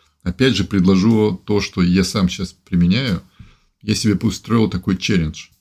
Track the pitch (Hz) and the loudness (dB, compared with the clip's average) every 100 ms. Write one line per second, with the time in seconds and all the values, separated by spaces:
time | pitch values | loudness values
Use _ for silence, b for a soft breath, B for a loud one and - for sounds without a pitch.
0 | b b 90 - 131 110 95 98 92 95 | b b -10 0 0 0 0 2 4 4
1 | 110 110 107 92 - 104 - - 90 92 | 4 4 2 -2 -2 -2 -2 -2 0 2
2 | 92 - 90 - 92 - _ 90 87 113 | 0 0 -2 -2 -10 -12 _ 0 2 2
3 | 135 85 - b b b b _ 107 104 | 0 -4 -8 b b b b _ -4 -2
4 | 110 98 113 - - 117 104 92 104 92 | 0 0 -2 -6 -2 0 0 -2 -4 -4
5 | - 98 78 - - _ | -2 -2 -2 -6 -18 _